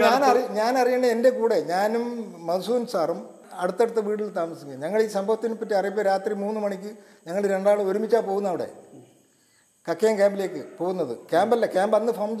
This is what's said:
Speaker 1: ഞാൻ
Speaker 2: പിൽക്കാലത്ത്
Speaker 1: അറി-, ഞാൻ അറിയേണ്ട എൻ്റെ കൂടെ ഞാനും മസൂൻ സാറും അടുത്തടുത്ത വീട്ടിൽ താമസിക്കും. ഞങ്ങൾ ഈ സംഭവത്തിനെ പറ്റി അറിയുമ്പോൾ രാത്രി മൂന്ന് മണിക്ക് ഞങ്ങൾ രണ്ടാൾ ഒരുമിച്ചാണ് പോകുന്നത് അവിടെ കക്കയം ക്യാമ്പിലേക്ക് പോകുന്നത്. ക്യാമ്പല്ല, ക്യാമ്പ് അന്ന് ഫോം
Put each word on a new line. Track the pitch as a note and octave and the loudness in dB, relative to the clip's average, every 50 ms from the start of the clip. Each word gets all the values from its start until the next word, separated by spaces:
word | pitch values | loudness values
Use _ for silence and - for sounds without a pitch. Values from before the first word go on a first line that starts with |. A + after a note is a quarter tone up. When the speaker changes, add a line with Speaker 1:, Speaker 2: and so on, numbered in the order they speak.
| A#3+ | 4
Speaker 1:
ഞാൻ | A3+ | 4
Speaker 2:
പിൽക്കാലത്ത് | A#3+ C4+ C#4+ C4 | 4 6 4 4
Speaker 1:
അറി-, | A#3+ B3+ B3+ - G3 G#3 | 4 4 2 0 -2 -2
ഞാൻ | A3 A#3+ C4+ C4 | 0 2 2 2
അറിയേണ്ട | B3 A#3+ B3+ B3+ B3+ B3 A3+ | 2 2 2 2 2 2 2
എൻ്റെ | A#3 A#3+ C4 A#3 G#3+ | 4 4 4 4 4
കൂടെ | A3 A3+ G#3+ E3+ C#3+ D#3 | 2 2 2 0 0 0
ഞാനും | F3 F#3 G3+ G#3+ A3+ A#3 A#3+ A#3+ A#3+ A#3 A3 F#3+ F3 E3 E3+ E3 | 0 0 0 0 0 -2 -4 -4 -6 -8 -10 -12 -14 -8 -4 -2
മസൂൻ | F3 F#3+ E3+ G3 A#3+ B3 A#3 A#3 - | -2 -2 -2 -2 -2 -2 -2 -2 -2
സാറും | F#3+ D#3+ D#3 E3+ G3 A3 - - - - - - F#3 | -2 0 -2 -2 -6 -10 -16 -18 -20 -20 -16 -8 -4
അടുത്തടുത്ത | F3+ F#3 F#3 - A#3 A3+ A#3 A3+ G#3 | -4 -2 0 0 0 0 0 -2 -2
വീട്ടിൽ | G#3 G#3+ G#3 G#3+ G3+ F3+ F#3 | -2 -2 -4 -6 -6 -4 -4
താമസിക്കും. | E3 E3 E3 C#3 C#3 C#3+ C3+ B2+ C#3+ | -4 -6 -6 -12 -14 -14 -10 -8 -6
ഞങ്ങൾ | E3 G3+ A3 A3 | -2 0 0 0
ഈ | G#3 - | 0 -2
സംഭവത്തിനെ | G3 G3 G#3 A3 A3 - A3+ A3+ - | -2 -2 0 -2 0 -2 -4 -4 -6
പറ്റി | A3+ G3+ G#3+ F#3+ | -4 -2 0 0
അറിയുമ്പോൾ | F#3+ G3+ G3 G#3+ G3+ F#3+ | 0 0 0 0 2 2
രാത്രി | F#3+ F#3+ F#3+ A3 G#3 G3+ G3 | 2 0 0 -4 -4 -4 -4
മൂന്ന് | G#3 A3 G#3+ G#3 | -4 -4 -4 -4
മണിക്ക് | G3+ G3 F#3 F#3+ G#3 G#3+ - - - - _ - | -4 -4 -6 -10 -14 -16 -16 -20 -20 -20 _ -12
ഞങ്ങൾ | D#3+ F3 G3+ G3+ G3 | -6 -4 -2 0 0
രണ്ടാൾ | G3 F#3+ F#3+ G#3 G#3 G#3 G3+ F#3+ | 0 2 4 4 4 4 2 0
ഒരുമിച്ചാണ് | F#3 - A3 G#3+ A#3 A3+ F3+ G3 | 0 -2 0 2 2 2 2 0
പോകുന്നത് | G3 G3+ G3+ F#3+ | -2 -2 -2 -2
അവിടെ | F3 C#3 A2+ - - - - - - - - - _ _ _ _ _ _ _ _ _ _ _ _ _ _ _ E3+ | -2 -4 -6 -8 -10 -16 -20 -20 -20 -20 -20 -20 _ _ _ _ _ _ _ _ _ _ _ _ _ _ _ -6
കക്കയം | E3 E3 G#3+ G#3+ A3 G3 | 0 2 2 2 4 4
ക്യാമ്പിലേക്ക് | G3 G3+ G3 G3 F#3+ - - D3 A#2+ - - - | 4 2 2 0 -4 -4 -6 -8 -12 -12 -8 -4
പോകുന്നത്. | E3+ F#3 F#3+ F3+ D#3+ B2+ A#2 - - - | -4 -2 -2 -2 -4 -4 -6 -10 -4 0
ക്യാമ്പല്ല, | D#3+ E3 G3+ A3+ A#3+ A#3 G#3+ - - | 2 2 4 4 2 2 2 0 0
ക്യാമ്പ് | F#3 F#3+ - G#3+ G#3 | 0 2 2 2 2
അന്ന് | A3 A#3+ A3 F3+ | 2 0 -2 -2
ഫോം | G#3 G#3+ A3+ G#3+ | -4 -4 -4 -6